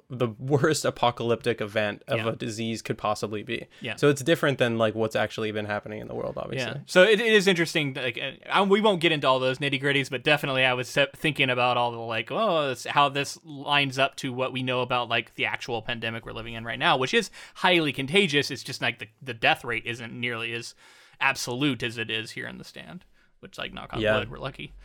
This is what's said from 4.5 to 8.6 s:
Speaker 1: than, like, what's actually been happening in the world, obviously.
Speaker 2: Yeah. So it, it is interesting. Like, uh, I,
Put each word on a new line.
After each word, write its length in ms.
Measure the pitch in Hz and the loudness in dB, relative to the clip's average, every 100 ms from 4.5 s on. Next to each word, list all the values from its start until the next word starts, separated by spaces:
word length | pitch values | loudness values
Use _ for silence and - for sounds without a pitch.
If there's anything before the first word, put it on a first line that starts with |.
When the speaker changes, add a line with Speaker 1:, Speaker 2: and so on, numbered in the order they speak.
| 131 | 2
Speaker 1:
than, 200 | 123 113 | 0 2
like, 160 | 110 | 2
what's 220 | 110 110 - | 2 0 0
actually 340 | 107 - 110 | -2 -2 -4
been 140 | 107 | -4
happening 340 | 104 104 110 107 | -4 -4 -6 -10
in 80 | 120 | -8
the 80 | |
world, 200 | 120 - - | -6 -6 -6
obviously. 340 | - 131 117 | -6 -6 -6
Speaker 2:
Yeah. 80 | 135 - | -6 2
So 160 | 185 | 6
it, 160 | 196 208 | 8 6
it 140 | 233 | 6
is 160 | 214 185 | 6 6
interesting. 440 | 170 160 170 143 | 2 2 0 -2
Like, 260 | 135 127 117 | -2 -4 -4
uh, 80 | 135 - - | -8 -10 0
I, 140 | 175 | 2